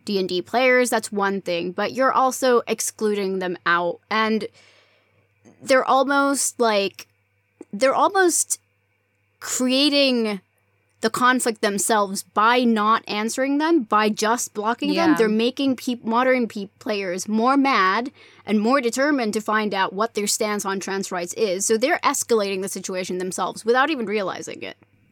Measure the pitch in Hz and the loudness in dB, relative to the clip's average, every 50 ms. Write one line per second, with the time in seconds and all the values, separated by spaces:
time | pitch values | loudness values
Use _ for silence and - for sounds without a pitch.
0 | _ 214 208 190 190 175 180 180 175 - - 240 262 254 254 254 247 233 247 220 | _ -4 -2 -2 -2 -2 -2 -4 -4 -2 0 2 4 4 4 4 4 2 0 -2
1 | 214 - 208 202 196 196 196 196 - 180 175 170 175 180 175 - 208 - - 233 | -4 -4 -4 -2 -2 -2 -2 -2 -4 -4 -4 -4 -4 -6 -4 -4 -6 -4 -2 0
2 | 262 262 - - 262 262 254 - 262 254 240 233 - - 220 - - - - - | 0 2 4 2 2 2 0 0 2 4 4 2 2 0 -4 -4 -4 -8 -6 -4
3 | 220 214 208 202 196 190 190 190 185 180 175 - - 170 175 175 175 175 170 - | -2 -2 0 -2 -2 -2 -4 -4 -4 -4 -6 -4 -2 0 0 0 0 -2 -4 -6
4 | _ _ 208 220 220 220 220 214 196 - - - _ _ _ _ _ _ _ _ | _ _ -2 -2 0 0 0 0 -2 -6 -12 -18 _ _ _ _ _ _ _ _
5 | _ _ _ _ _ _ _ _ _ - - _ - - 262 262 - - 262 269 | _ _ _ _ _ _ _ _ _ -20 -20 _ -2 2 2 2 4 4 2 2
6 | 269 269 285 277 277 277 277 254 - - - - 240 226 214 202 196 190 - - | 2 2 2 2 2 2 0 0 -2 -4 -2 0 0 2 2 2 0 -2 -6 -10
7 | - - _ _ _ _ _ _ _ _ _ _ - - - 202 262 262 - - | -18 -20 _ _ _ _ _ _ _ _ _ _ -18 -14 -4 0 0 2 2 2
8 | 285 339 403 392 370 349 294 - - - - - _ _ _ _ _ _ _ _ | 2 2 4 4 4 4 2 0 -2 -4 -6 -8 _ _ _ _ _ _ _ _
9 | _ _ _ _ _ _ _ _ - - - - 254 254 254 269 285 302 285 285 | _ _ _ _ _ _ _ _ -10 -8 -4 -2 0 0 2 2 2 2 4 4
10 | 277 262 247 240 226 214 208 185 - _ _ _ _ _ _ _ _ _ _ _ | 4 4 2 0 0 -2 -4 -6 -10 _ _ _ _ _ _ _ _ _ _ _
11 | - 220 - - 247 247 254 247 - 247 214 - - 208 202 202 - - 226 208 | -4 -4 -2 2 2 2 2 2 0 -2 -2 -2 -2 -2 -2 -2 0 0 2 2
12 | 202 190 196 202 - - _ 208 214 226 247 254 254 233 226 214 208 214 226 220 | 2 0 -4 -8 -10 -6 _ 2 2 4 4 4 4 2 2 2 2 2 2 0
13 | - - 202 208 214 226 - 269 262 277 285 285 311 320 339 320 220 - 214 208 | 0 -4 -6 -4 -4 -4 -2 -2 -2 0 0 0 2 2 2 2 2 2 2 2
14 | 214 214 214 - 214 214 233 240 - - - 208 208 220 240 - 294 285 294 285 | 2 2 0 0 0 0 0 -2 -2 -6 -8 -4 -4 -4 -2 -2 -2 -2 0 2
15 | 339 320 302 240 220 214 214 220 226 247 254 - 277 269 254 - - 254 240 240 | 2 2 4 4 2 2 2 2 0 0 0 0 0 0 0 -2 -2 -6 -6 -4
16 | - 220 226 240 262 262 254 254 240 208 - 208 196 196 - _ - - 214 202 | -4 -2 0 2 2 2 2 2 0 -2 -4 -10 -12 -12 -14 _ -6 -6 -4 -4
17 | 196 180 175 185 - 214 214 220 233 254 269 277 269 277 262 208 185 185 196 220 | -4 -6 -6 -6 -4 -2 0 2 2 4 4 4 4 4 2 2 2 2 2 0
18 | 247 277 - - - - - - _ - 202 214 208 226 262 285 240 233 - 254 | -2 -6 -10 -16 -20 -20 -20 -18 _ -2 0 0 2 2 2 2 2 0 0 0
19 | 269 302 294 269 233 208 196 220 214 - 214 214 214 208 196 190 190 175 190 190 | 0 0 0 0 0 -2 -2 -4 -2 0 0 0 0 0 0 -2 -2 -2 0 -2
20 | 220 233 - 220 208 202 - - 226 208 208 202 196 190 196 190 - 202 196 196 | -4 -2 -2 -4 -2 -2 -2 -2 -2 -2 -2 -4 -4 -4 -4 -4 -4 -6 -6 -6
21 | 185 - 190 180 175 175 - - 220 202 175 196 202 - 226 220 240 294 349 - | -6 -6 -6 -6 -6 -8 -4 -2 -2 -2 0 -2 0 0 0 2 2 0 0 0
22 | - 262 277 - - - 233 220 202 196 196 190 196 190 - 196 - - 190 185 | 0 0 -2 -2 0 0 0 0 2 0 -4 -4 -6 -6 -8 -8 -8 -8 -6 -6
23 | 185 - 185 180 180 185 - - 185 170 - - - 220 240 254 269 294 320 254 | -6 -4 -6 -4 -4 -6 -4 -4 -4 -4 -6 -4 -2 0 2 2 2 2 0 -4
24 | 226 185 208 214 190 170 135 - - - - - - 92 - - _ _ _ _ | -4 -4 -4 -4 -4 -4 -6 -8 -10 -12 -12 -12 -12 -14 -14 -16 _ _ _ _
25 | _ _ | _ _